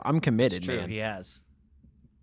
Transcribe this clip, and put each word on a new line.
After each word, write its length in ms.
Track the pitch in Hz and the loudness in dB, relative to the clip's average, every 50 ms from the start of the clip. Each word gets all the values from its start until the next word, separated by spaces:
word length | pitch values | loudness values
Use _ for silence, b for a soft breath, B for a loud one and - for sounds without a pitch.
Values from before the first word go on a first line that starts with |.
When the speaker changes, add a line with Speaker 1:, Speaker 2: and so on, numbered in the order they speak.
| - | 0
Speaker 1:
I'm 160 | - 151 160 | 2 2 2
committed, 380 | 147 151 117 110 127 127 87 92 | 2 2 4 4 4 4 2 0
Speaker 2:
It's 80 | 175 | -2
true, 100 | 135 127 | -2 -2
Speaker 1:
man. 120 | 113 87 95 | -4 -4 -4
Speaker 2:
he 80 | 110 107 | -6 -4
has. 440 | 107 110 104 92 92 - - - - _ - _ _ _ _ - - - _ _ - - _ _ | -4 -4 -6 -6 -10 -12 -14 -14 -18 _ -20 _ _ _ _ -20 -20 -20 _ _ -20 -20 _ _